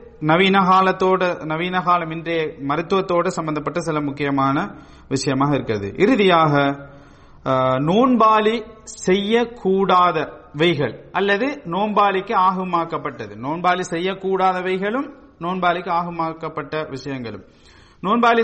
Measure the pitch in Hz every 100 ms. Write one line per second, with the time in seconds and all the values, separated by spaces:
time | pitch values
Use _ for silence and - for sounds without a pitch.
0 | - - 156 170 196 196 185 185 190 185
1 | 185 185 180 165 156 156 180 185 170 175
2 | 165 160 160 165 156 - 139 151 170 190
3 | 180 175 175 180 156 151 151 160 165 151
4 | 147 135 143 139 135 143 202 - - -
5 | - 135 147 135 143 139 117 107 98 -
6 | 208 247 190 170 156 143 139 143 - -
7 | - - - - 135 131 131 131 151 202
8 | 262 240 220 214 214 226 - - - -
9 | - 196 202 226 233 - 190 190 190 180
10 | 180 165 135 - - 143 175 143 127 104
11 | - - 202 202 269 294 175 180 214 208
12 | 202 190 190 214 185 185 185 175 165 156
13 | 147 120 107 104 127 165 180 180 180 165
14 | 185 190 190 190 185 185 185 190 202 247
15 | 294 - - - 170 185 175 170 180 170
16 | 175 165 165 160 160 160 143 156 151 131
17 | 143 135 113 104 - _ - - - _
18 | 175 233 233 233